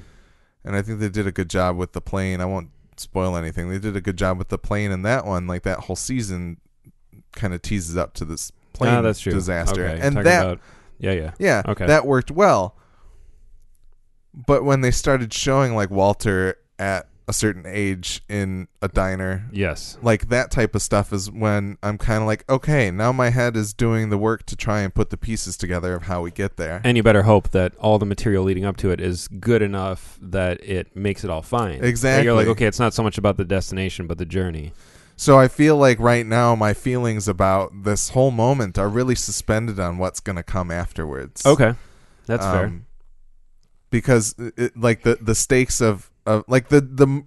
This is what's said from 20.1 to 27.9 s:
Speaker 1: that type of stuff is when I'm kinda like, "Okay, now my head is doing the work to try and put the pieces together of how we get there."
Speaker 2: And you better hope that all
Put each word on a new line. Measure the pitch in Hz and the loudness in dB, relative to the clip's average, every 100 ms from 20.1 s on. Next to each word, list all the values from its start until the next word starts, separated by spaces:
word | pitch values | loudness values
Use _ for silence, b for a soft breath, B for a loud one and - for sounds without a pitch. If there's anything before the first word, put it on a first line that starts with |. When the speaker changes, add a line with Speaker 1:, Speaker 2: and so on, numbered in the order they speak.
| 110 107 | 2 2
Speaker 1:
that | 123 127 | -2 0
type | - 110 | 0 0
of | 104 | 0
stuff | - 104 101 | 0 0 0
is | 101 98 | -4 -6
when | 101 107 104 101 101 | -4 -2 0 -4 -6
I'm | 101 104 | -6 -4
kinda | - 110 | -2 0
like, | 110 107 - | 0 -2 0
"Okay, | 131 - 151 107 | -2 2 2 2
now | 90 113 | 0 0
my | 131 123 | 2 2
head | 123 120 113 | 2 0 0
is | 104 | -4
doing | 104 117 113 110 | -2 0 0 0
the | 104 | 0
work | 107 113 - | 0 -2 -6
to | - | -6
try | - 104 | -2 -2
and | 98 | 0
put | 98 107 | 0 -2
the | - | -4
pieces | 120 110 - 87 | -6 -6 -6 -8
together | 90 90 90 | -6 -4 -4
of | 90 | -6
how | 82 90 | -4 -6
we | 87 | -6
get | 87 98 - | -6 -6 -6
there." | 80 87 | -8 -2
Speaker 2:
And | 120 120 | 2 4
you | |
better | 110 104 | 6 6
hope | 101 104 - | 8 6 4
that | 98 92 - | 2 0 0
all | 107 | 2